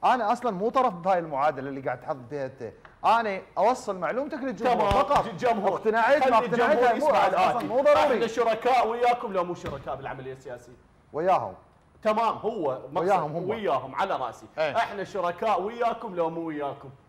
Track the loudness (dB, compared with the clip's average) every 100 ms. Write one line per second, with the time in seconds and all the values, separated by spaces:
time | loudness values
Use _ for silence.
0 | 4 2 2 0 0 -2 0 2 0 0
1 | 0 0 0 0 0 0 -6 -6 -6 -6
2 | -6 -8 -8 -8 -8 -8 -14 -14 -20 -4
3 | 2 2 2 -6 -8 0 2 2 -4 -4
4 | -2 -2 -4 -6 -6 -2 0 2 2 2
5 | 4 2 0 -2 0 2 0 0 0 2
6 | 4 4 4 4 2 0 2 4 4 4
7 | 2 4 4 4 2 0 0 2 6 6
8 | 6 2 0 0 0 2 2 2 2 2
9 | 2 2 0 -2 -2 -4 -8 -10 -8 -8
10 | -8 -10 -10 -14 -14 -14 -16 -20 _ _
11 | _ -2 2 2 0 -10 -20 _ _ _
12 | 0 2 0 0 -4 -2 -4 -4 -6 -4
13 | 2 2 0 -4 -4 -4 -2 -2 -4 -6
14 | -4 -2 -4 -8 -16 -4 -2 0 -2 -4
15 | -8 -4 -4 -2 0 0 -2 -2 -2 -2
16 | -8 -4 -2 -2 -6 -6 -6 -8 -16 -20